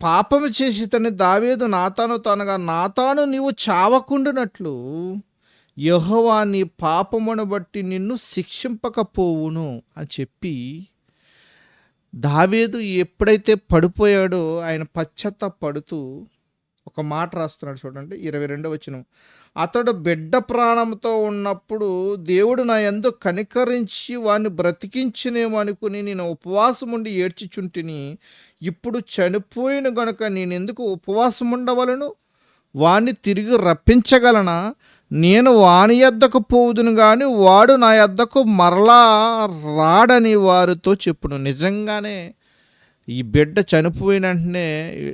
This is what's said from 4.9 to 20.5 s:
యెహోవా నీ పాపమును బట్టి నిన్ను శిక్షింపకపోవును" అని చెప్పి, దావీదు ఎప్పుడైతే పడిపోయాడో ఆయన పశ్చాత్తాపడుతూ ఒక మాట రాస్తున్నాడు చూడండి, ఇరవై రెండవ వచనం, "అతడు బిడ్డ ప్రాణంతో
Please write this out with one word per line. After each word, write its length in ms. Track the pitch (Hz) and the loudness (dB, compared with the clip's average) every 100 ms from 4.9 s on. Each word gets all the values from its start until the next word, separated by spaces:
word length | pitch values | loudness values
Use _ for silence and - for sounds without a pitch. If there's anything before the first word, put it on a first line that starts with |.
| 160 180 202 - _ _ _ _ - | -10 -10 -12 -14 _ _ _ _ -6
యెహోవా 680 | 151 175 165 226 233 214 | 0 0 2 0 2 2
నీ 180 | 208 196 | 0 -2
పాపమును 840 | 180 _ 160 170 294 226 220 220 | -4 _ -2 -2 -2 -4 -4 -4
బట్టి 380 | 202 202 175 208 | -6 -8 -8 -10
నిన్ను 340 | 185 185 202 247 | -8 -8 -8 -8
శిక్షింపకపోవును" 1700 | - - - - 254 220 240 233 202 - 180 160 156 160 151 117 _ 156 | -8 -10 -10 -10 -10 -8 -8 -6 -6 -2 -2 -2 -4 -6 -8 -10 _ -16
అని 100 | 151 - | -14 -10
చెప్పి, 680 | 131 _ 185 135 123 160 190 _ _ _ _ _ _ _ _ _ _ _ _ | -12 _ -10 -10 -12 -14 -20 _ _ _ _ _ _ _ _ _ _ _ _
దావీదు 640 | 120 139 147 185 226 226 233 | -8 -4 0 0 2 -2 -4
ఎప్పుడైతే 760 | 208 180 175 _ 208 214 214 | -6 -4 -4 _ 0 0 2
పడిపోయాడో 1040 | 208 _ 170 175 196 208 196 190 180 160 165 | -2 _ 2 2 0 2 2 0 -2 -4 -4
ఆయన 240 | 165 160 | -6 -6
పశ్చాత్తాపడుతూ 1400 | 156 170 156 - 208 202 202 - 151 147 - 160 131 143 214 _ _ _ _ _ - | -8 -8 -10 -8 -12 -8 -12 -8 -8 -8 -10 -12 -12 -16 -20 _ _ _ _ _ -20
ఒక 140 | - | -10
మాట 360 | 151 151 170 180 | -8 -6 -8 -6
రాస్తున్నాడు 500 | 156 - 143 135 131 | -10 -10 -16 -14 -16
చూడండి, 300 | 135 147 196 | -16 -18 -12
ఇరవై 300 | 156 147 147 | -10 -8 -8
రెండవ 240 | 143 156 | -8 -10
వచనం, 340 | 151 - 131 - _ _ _ _ 156 | -10 -12 -16 -18 _ _ _ _ -8
"అతడు 300 | 165 240 240 | -4 -2 -2
బిడ్డ 440 | 190 165 160 160 254 | -4 -4 -4 -2 -4
ప్రాణంతో 840 | - | -2